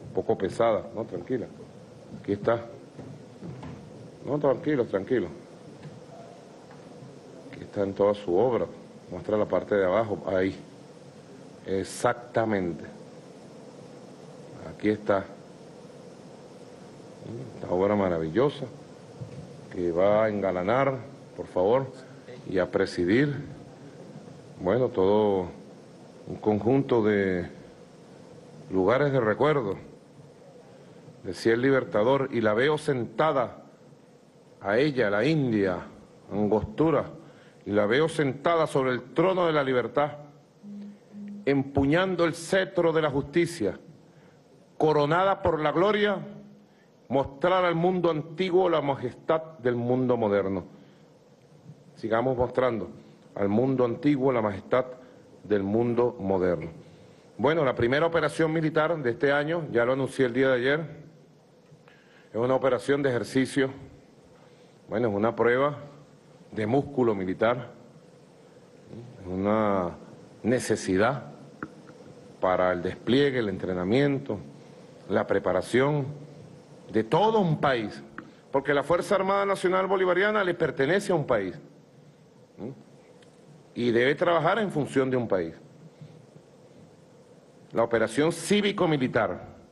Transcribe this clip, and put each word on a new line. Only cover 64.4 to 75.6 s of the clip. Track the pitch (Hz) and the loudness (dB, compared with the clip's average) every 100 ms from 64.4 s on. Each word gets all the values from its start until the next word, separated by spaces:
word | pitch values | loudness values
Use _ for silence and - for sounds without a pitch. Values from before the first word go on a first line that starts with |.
| - - - - - | -20 -20 -20 -20 -6
bueno, | 101 120 | -2 0
es | 101 | 2
una | 113 | 0
prueba | 110 117 123 147 139 - - - - - - - | 2 2 4 2 -2 -12 -20 -20 -20 -20 -20 -10
de | 110 107 | -4 0
músculo | 139 - 127 117 98 | 0 0 2 2 2
militar, | 92 90 110 127 - - - - - - - - - - - - - - 120 - | -2 0 0 0 -6 -16 -20 -20 -20 -20 -20 -20 -20 -20 -20 -20 -18 -16 -16 -14
es | 90 | -6
una | 92 101 110 104 98 87 - - - - - | -2 2 2 2 2 -2 -6 -16 -20 -20 -4
necesidad | 104 127 - 107 - 92 117 139 - - - - - - - - - - - - | 0 0 0 -2 2 2 2 0 -8 -16 -20 -12 -12 -12 -20 -20 -20 -20 -20 -2
para | 92 90 90 | 2 4 2
el | 90 | 2
despliegue, | 90 - - 131 143 127 | -2 -4 2 4 4 2
el | 104 | -2
entrenamiento, | 87 92 90 92 127 143 139 - 101 - - - - - - - | -2 -4 -2 2 4 4 0 -4 -8 -10 -18 -20 -20 -20 -18 -2
la | 107 101 | 0 2
preparación | 98 95 90 | 2 2 0